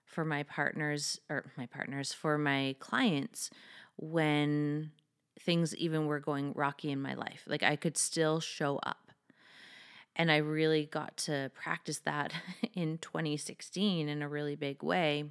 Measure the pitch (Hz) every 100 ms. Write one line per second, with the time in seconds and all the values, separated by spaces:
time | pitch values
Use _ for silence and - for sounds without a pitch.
0 | - - 156 147 143 - 143 - 147 147
1 | 143 - - 143 143 - 120 139 - 139
2 | 139 - 156 151 147 139 135 135 - 120
3 | 233 143 - - - - - - - -
4 | 156 165 151 147 147 147 147 151 156 -
5 | _ _ _ - - 170 165 - 170 156
6 | 151 147 147 139 143 143 143 - 151 139
7 | 135 131 - - - 151 101 147 165 -
8 | - 160 156 160 - - 147 135 - -
9 | - - _ _ - - - - - -
10 | - - 165 151 151 156 156 156 151 156
11 | - - - 143 135 - 160 170 - 151
12 | 147 147 - 165 - 175 - 185 160 160
13 | - 160 160 151 - - - 180 208 170
14 | 147 147 147 147 147 147 139 139 147 180
15 | 156 147 147